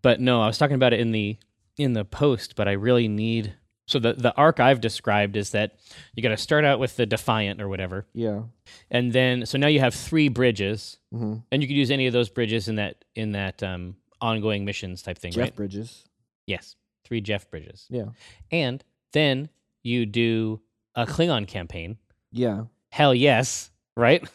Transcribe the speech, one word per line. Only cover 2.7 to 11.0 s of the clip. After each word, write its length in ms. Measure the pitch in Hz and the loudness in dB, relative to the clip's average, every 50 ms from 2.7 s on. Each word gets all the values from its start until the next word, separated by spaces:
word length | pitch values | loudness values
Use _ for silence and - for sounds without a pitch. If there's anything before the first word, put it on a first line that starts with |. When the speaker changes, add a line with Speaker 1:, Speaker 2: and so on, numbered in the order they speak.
| 101 | 0
Speaker 1:
really 340 | 98 104 120 123 120 117 | 0 2 4 4 4 4
need, 460 | 110 104 104 110 113 113 113 107 101 - _ _ _ _ _ _ | 0 -2 -2 -2 -2 -2 -2 -4 -6 -10 _ _ _ _ _ _
so 120 | - - 139 | -4 -2 2
the, 140 | 113 117 - | 2 0 0
the 200 | - 123 120 - | 2 0 0 4
arc 240 | - 147 160 156 - | 6 4 4 6 6
I've 220 | 123 131 139 120 | 6 6 6 4
described 540 | 110 110 - - _ 117 101 104 104 101 101 | 2 -4 -4 -2 _ 0 2 2 2 0 -2
is 160 | 107 101 - | -4 -6 -2
that 280 | - 104 107 104 _ _ _ - - - - _ - | -2 -2 -2 -2 _ _ _ -20 -20 -20 -20 _ -8
you 60 | 113 110 | -2 0
gotta 140 | 117 110 | 0 0
start 280 | 104 - - 151 151 151 | -2 -2 0 2 4 4
out 140 | 143 139 113 | 4 2 2
with 160 | 131 123 - | 0 -4 0
the 100 | - 120 | -2 0
Defiant 560 | 101 110 110 - - 113 110 104 101 98 - | 0 0 -2 0 0 0 0 0 -2 -4 -6
or 60 | 104 98 | -8 -8
whatever. 360 | 98 92 95 90 92 98 101 _ _ | -6 -6 -6 -6 -6 -10 -10 _ _
Speaker 2:
Yeah. 280 | 117 117 110 104 101 113 117 _ _ _ - - - _ _ | -6 -4 -4 -4 -6 -8 -12 _ _ _ -20 -20 -20 _ _
Speaker 1:
And 220 | - 123 123 123 113 | -2 -2 0 2 2
then, 320 | 127 127 127 123 123 113 | 2 2 2 0 -2 -4
so 120 | - - | -4 -2
now 100 | 135 143 | 2 2
you 120 | 147 151 139 | 4 4 4
have 140 | 131 120 - | 4 2 0
three 360 | - - - 160 160 151 143 | -4 -8 -2 2 2 2 2
bridges, 680 | 117 117 127 123 110 101 98 98 107 107 - - - _ | 2 4 2 2 2 2 -2 -2 -2 -4 -8 -16 -20 _